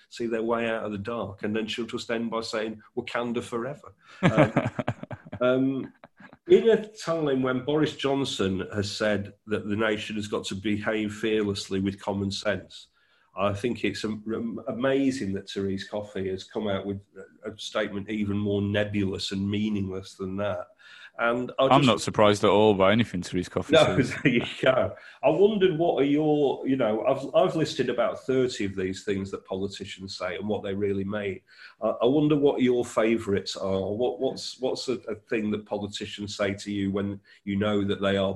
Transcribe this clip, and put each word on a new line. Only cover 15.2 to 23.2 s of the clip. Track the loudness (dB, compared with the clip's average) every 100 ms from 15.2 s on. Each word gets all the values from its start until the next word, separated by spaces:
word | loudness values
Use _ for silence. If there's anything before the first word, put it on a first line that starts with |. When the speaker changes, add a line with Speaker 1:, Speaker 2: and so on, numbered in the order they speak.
| -4
Speaker 1:
that | -6 -6
Therese | -4 -4 -4 -6
Coffey | -8 -8 -6 -6
has | -6
come | -8 -6 -4
out | -4 -4
with | -8 -10 -20 -20 -14 -14
a | -12
statement | -6 -4 -4 -6 -6
even | -4 -2 -2
more | 0 0
nebulous | 0 0 0 0 -2 -2 -6
and | -4 -2
meaningless | -2 -2 -2 -4 -8 -12
than | -10 -8 -4
that. | -4 -6 -10 _ -20 -20 -16 -2
And | 0 0 -4 0
I |
Speaker 2:
I'm | 6 6
Speaker 1:
just | 6
Speaker 2:
not | 4
surprised | 2 6 6 8
at | 6
all | 8 6 8
by | 6
anything | 6 2 -2